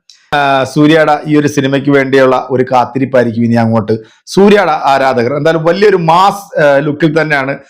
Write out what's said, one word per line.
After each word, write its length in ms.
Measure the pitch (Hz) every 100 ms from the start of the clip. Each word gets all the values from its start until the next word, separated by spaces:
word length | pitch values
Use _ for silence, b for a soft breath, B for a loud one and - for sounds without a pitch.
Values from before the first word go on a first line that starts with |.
| _ b b
ആ, 300 | 147 139 135
സൂര്യയുടെ 560 | 127 151 151 160 156 147 156
ഈ 120 | 151
ഒരു 100 | 147
സിനിമയ്ക്ക് 420 | 147 135 139 143
വേണ്ടിയുള്ള 580 | 139 135 135 131 127 -
ഒരു 160 | 127 127
കാത്തിരിപ്പായിരിക്കും 720 | 127 120 131 127 127 120 110 117
ഇനി 100 | 117
അങ്ങോട്ട് 420 | 113 113 104 113 B B -
സൂര്യയുടെ 460 | 185 202 208 175
ആരാധകർ. 680 | 156 139 135 135 120 120 147
എന്തായാലും 260 | 156 160
വലിയൊരു 320 | 160 185 208 185
മാസ്, 680 | 165 170 294 - - 185
ആ, 160 | 147 139
ലുക്കിൽ 440 | 147 147 160 156
തന്നെയാണ് 360 | 156 143 135 139